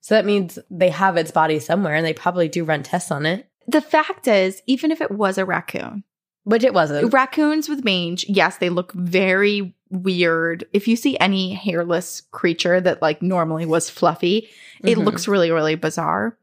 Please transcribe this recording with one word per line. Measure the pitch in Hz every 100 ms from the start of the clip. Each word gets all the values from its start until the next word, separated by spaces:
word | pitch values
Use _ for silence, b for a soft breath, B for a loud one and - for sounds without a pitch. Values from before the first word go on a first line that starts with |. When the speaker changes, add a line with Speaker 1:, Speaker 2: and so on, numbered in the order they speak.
Speaker 1:
So | - 220
that | 196
means | 208 180 - -
they | 175 180
have | 175 190 170
its | 160
body | 165 160 156
somewhere, | - 175 185 151
and | 165
they |
probably | 156 - 180 165
do | 160
run | 160 151
tests | 131 180 -
on | 147 151
it. | 190 - _ -
Speaker 2:
The | 302
fact | - 320 302 392 -
is, | 208 190 196 -
even | 262 320
if | 311
it | 311
was | 202 202 190
a | 190
raccoon, | - - - - 208 - _ _ _ 202
Speaker 1:
Which | 226
it | 254
wasn't. | 196 156 147 226
Speaker 2:
raccoons | 262 269 - 302 311 302
with | 294
mange, | 247 185 175 180 -
yes, | 196 170 -
they | 180
look | 175 180
very | 175 180 180 190 185 208 208 190 - _
weird. | 185 185 180 175 165 165 165 -
If | 202 196
you | 233
see | 285 262
any | 190 196 185 190
hairless | 196 170 170 170 180 - _
creature | - 180 165 180 180
that, | 175 156
like, | 160 156
normally | 175 185 160 160 165
was | 165 -
fluffy, | - 175 160 175 208 220 B B B
it | - 185
Speaker 1:
Mm-hmm. |
Speaker 2:
looks | - 190 175
really, | 202 170
really | 165 156 160
bizarre. | 160 160 160 175 214 226